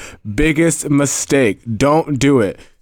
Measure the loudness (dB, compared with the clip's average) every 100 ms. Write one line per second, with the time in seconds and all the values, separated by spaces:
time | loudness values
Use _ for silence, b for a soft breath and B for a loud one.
0 | B B -8 -2 0 2 0 0 -2 0
1 | 0 -2 -2 2 2 -2 -6 -2 2 2
2 | 0 0 2 2 2 -4 b b